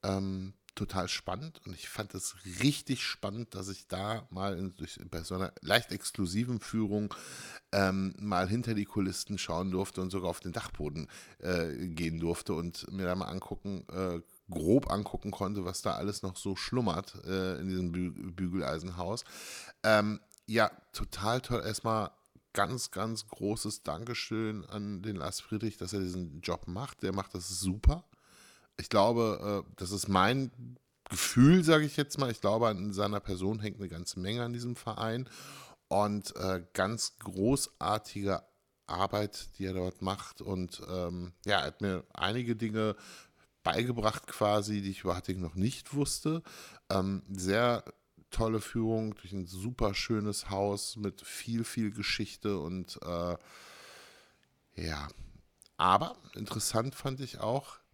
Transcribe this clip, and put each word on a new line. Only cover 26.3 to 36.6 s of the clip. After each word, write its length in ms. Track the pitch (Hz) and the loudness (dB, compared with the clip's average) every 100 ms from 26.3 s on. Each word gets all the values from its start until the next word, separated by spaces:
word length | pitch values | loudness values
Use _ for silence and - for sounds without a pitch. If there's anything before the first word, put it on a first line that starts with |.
| 73 | -6
Job 260 | 87 87 - | -4 -4 -4
macht. 340 | 90 135 - | -6 -6 -4
Der 120 | 98 | -2
macht 200 | 95 98 | -2 -4
das 140 | 95 87 | -6 -6
super. 560 | 90 95 98 - 156 - _ _ - - - _ - | -2 -2 6 6 6 -4 _ _ -20 -20 -20 _ -14
Ich 100 | 87 | 2
glaube, 760 | 104 101 117 113 101 101 101 - | 6 6 6 4 2 0 -2 -4
äh, 60 | - | -8
das 140 | 90 | -4
ist 180 | 98 - | -4 4
mein 420 | 95 98 131 135 - 120 123 _ _ - | 6 8 6 0 -6 -16 -16 _ _ -6
Gefühl, 560 | - - - 139 180 | -2 2 10 12 12
sage 200 | 160 156 | 10 8
ich 120 | 151 147 | 6 0
jetzt 220 | 143 - | -2 0
mal. 120 | 135 | 0
Ich 100 | 117 | 2
glaube, 280 | 101 110 113 | 2 4 4
an 240 | 101 104 | 2 -2
seiner 280 | 95 104 101 | 0 0 0
Person 400 | - 92 92 110 | -2 0 0 0
hängt 180 | 104 101 | -4 -6
eine 100 | 92 | -8
ganze 320 | 82 90 - | -6 -8 -4
Menge 220 | 92 117 | -2 -2
an 80 | 120 | -2
diesem 240 | 120 120 120 | -4 -6 -6
Verein. 520 | - 110 113 117 131 - - - - - _ | -6 -4 -2 -2 -4 -12 -16 -16 -18 -20 _
Und, 460 | 98 104 104 98 - | 4 4 2 -4 -2
äh, 260 | 95 92 | 0 0